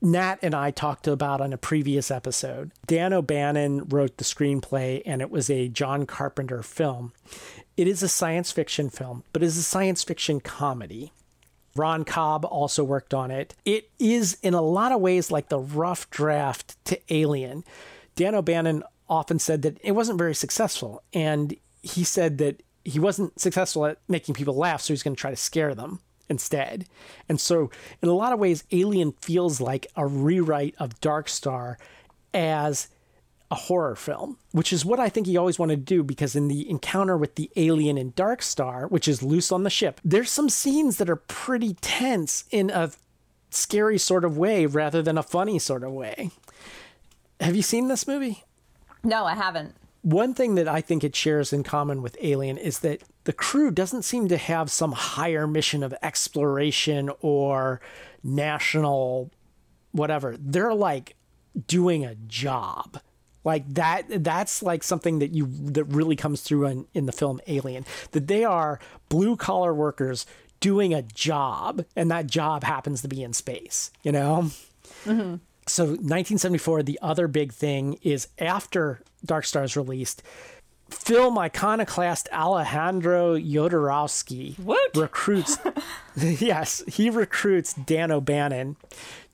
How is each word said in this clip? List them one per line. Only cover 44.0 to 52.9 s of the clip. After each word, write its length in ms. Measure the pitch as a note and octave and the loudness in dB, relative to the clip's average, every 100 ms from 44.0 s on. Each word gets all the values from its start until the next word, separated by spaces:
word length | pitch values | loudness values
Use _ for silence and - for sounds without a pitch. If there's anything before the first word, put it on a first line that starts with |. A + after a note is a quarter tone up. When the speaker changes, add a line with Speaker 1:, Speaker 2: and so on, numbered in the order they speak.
| - F#3 E3+ | 4 4 2
Speaker 1:
of 120 | D3+ | 2
way 280 | F#3+ G#3 D3+ | 2 4 4
rather 360 | D3 D3+ E3 | 2 2 2
than 160 | D#3+ D#3 | 2 0
a 60 | |
funny 340 | D3 F3 G3+ F3+ | 0 0 2 0
sort 260 | - C3 | 0 -4
of 100 | C3 | -4
way. 380 | C3+ A2+ - G3 - - - - - - _ - _ _ - | -8 -8 -8 -8 -10 -18 -20 -20 -20 -20 _ -20 _ _ -4
Have 160 | E3 G3+ | 0 2
you 60 | |
seen 260 | - A#3 C4 | 2 2 2
this 200 | B3+ - | 0 -2
movie? 360 | C#4 C4 G3 _ _ _ _ _ - A#3 | -2 -4 -6 _ _ _ _ _ -6 0
Speaker 2:
No, 180 | A3 | 0
I 120 | F3+ F#3+ | 0 0
haven't. 400 | F#3+ E3 D3+ - _ _ | -2 -2 -6 -12 _ _
Speaker 1:
One 320 | E3 E3+ B3+ | 2 4 4
thing 220 | B3+ B3 F#3+ | 2 2 4
that 120 | D#3 | 2
I 140 | D#3 | 0
think 240 | - E3 D3 | 0 0 0
it 100 | - | 0
shares 380 | D#3 D3+ C#3 | 2 2 2
in 100 | C#3+ | 0
common 380 | C3+ D3 C#3+ C3+ | 0 -2 0 -2
with 160 | A#2+ - | -6 -4
Alien 360 | E3+ C#3 C3+ C3+ | -2 0 -2 -4
is 220 | F#3 - | -4 -2
that 240 | D#3+ | -2